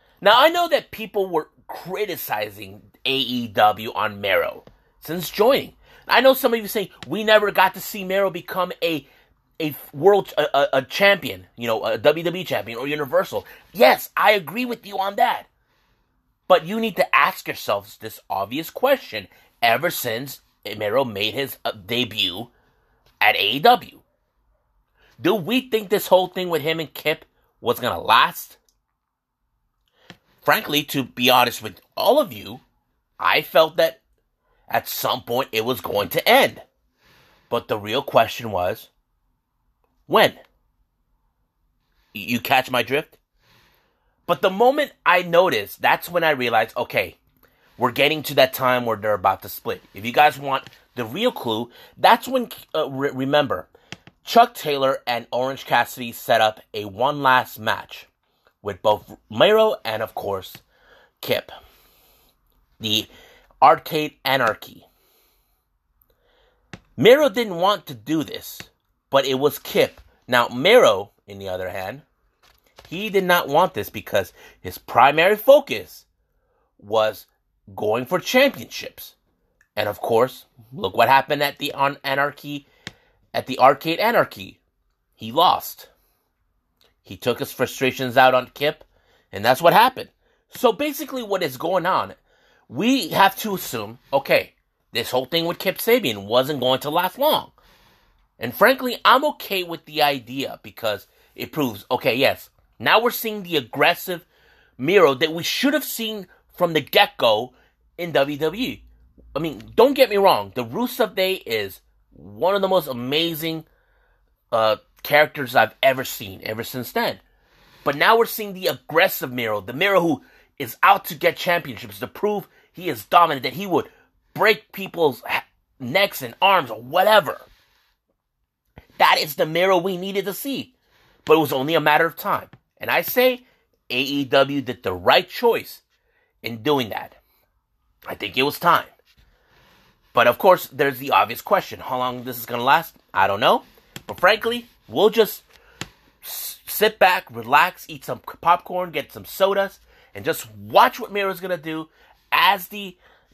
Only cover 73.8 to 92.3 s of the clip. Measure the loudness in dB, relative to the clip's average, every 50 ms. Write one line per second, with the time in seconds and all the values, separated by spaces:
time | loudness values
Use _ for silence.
73.8 | -8 -8 -10 -14 -10 -2 -2 -2 -2 -2 _ -20 -20 -20 _ _ -12 -12 -12 -12
74.8 | -8 0 4 6 6 6 6 4 4 4 2 2 6 6 6 6 6 0 -8 -8
75.8 | -8 -12 -20 -20 _ _ _ _ _ _ _ _ _ _ _ _ _ _ _ _
76.8 | -8 -2 0 2 2 2 -2 -6 -18 _ _ _ _ _ _ _ _ -18 -10 -4
77.8 | -2 -2 -2 -2 -2 -2 -4 -4 -2 0 2 4 4 2 0 -4 -16 -14 -14 -14
78.8 | -14 -14 _ -18 -20 -20 _ _ _ _ _ _ _ _ _ _ _ _ -6 -6
79.8 | -4 -4 -6 -6 -4 0 2 2 2 0 -2 -14 -20 _ _ _ -20 -12 -4 -2
80.8 | -2 0 2 2 4 6 6 4 4 2 -2 -2 -2 -4 -4 -6 -8 -8 -2 -2
81.8 | -2 -2 -2 -4 -6 -4 -2 -2 -2 -2 -4 -10 -12 -12 -12 -12 _ _ _ _
82.8 | -20 -20 _ _ _ _ _ _ _ _ -8 -8 -6 -4 0 4 4 4 4 4
83.8 | -2 -6 -4 -2 0 0 2 2 0 0 -4 -16 -16 -18 -18 _ _ _ _ _
84.8 | _ _ _ _ _ _ _ -16 -12 -4 0 2 4 4 2 0 -4 -12 -18 -18
85.8 | -20 _ _ _ _ _ _ _ _ _ _ _ _ _ _ _ _ _ _ _
86.8 | _ _ _ _ _ -18 -14 -6 -4 -4 -4 -4 -6 -10 -6 -6 -6 -4 -4 -2
87.8 | -2 -2 -2 -4 -6 0 2 4 4 6 4 2 -2 -4 -8 -4 -4 -4 -4 _
88.8 | _ _ _ _ _ _ _ _ _ -12 -8 -2 0 0 2 4 4 4 6 6
89.8 | 4 4 0 -6 -14 -14 _ _ _ _ _ _ _ _ -8 0 0 0 0 0
90.8 | -4 -6 -6 -8 -12 -10 -10 -10 -6 -4 -4 -2 -2 -4 -6 -6 -6 -4 -4 -2
91.8 | -2 0 -2 -2 -2 -6 -10 _ _ _